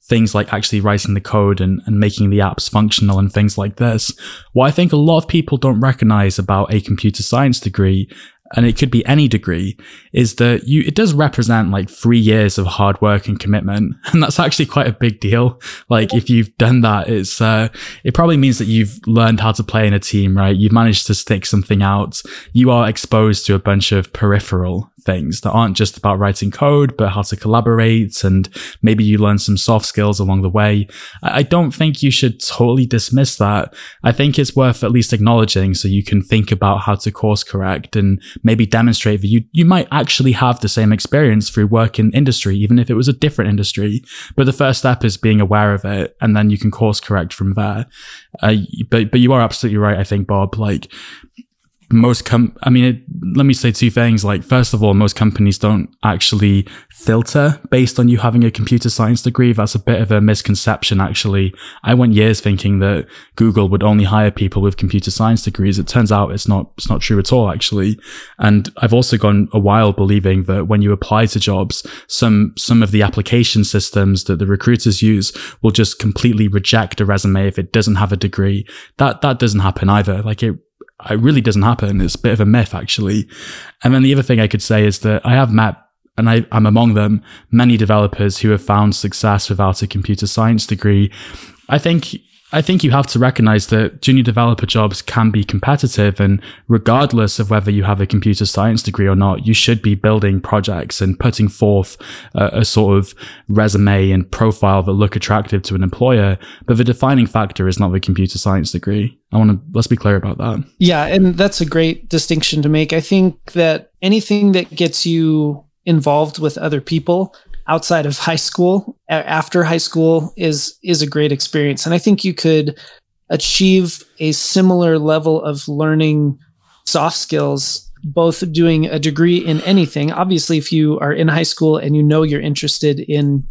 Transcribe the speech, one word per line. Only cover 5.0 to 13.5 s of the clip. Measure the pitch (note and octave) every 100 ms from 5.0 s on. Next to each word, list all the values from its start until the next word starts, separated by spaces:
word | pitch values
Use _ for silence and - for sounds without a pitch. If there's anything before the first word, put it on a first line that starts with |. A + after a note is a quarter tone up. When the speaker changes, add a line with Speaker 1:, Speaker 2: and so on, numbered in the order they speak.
| D3+ D#3+
Speaker 1:
of | E3
people | E3+ D#3 C#3
don't | C3+ A2
recognize | C3 B2+ A2 G#2+ G2 F#2
about | F#2 G2 G2+
a | G#2+
computer | - G2+ G#2+ -
science | G#2 A#2+ C#3 B2
degree, | - - F#2+ F#2+ G2 - - _ _
and | - A#2+
it | A2+
could | C#3
be | - -
any | C#3+ C#3+
degree, | G#2+ - E2+ F#2+ - - - _
is | - A#2+
that | - A#2+ A#2 -
you, | D3+
it | D#3+
does | D3+ A3
represent, | D3 D3 - A2+ A2+ G2
like, | G2 F#2+
three | - A#2 A#2+
years | G#2+ A2 G#2 G2
of | F#2
hard | - G2+ G2
work | G#2 G2+ -
and | G2+
commitment. | G2+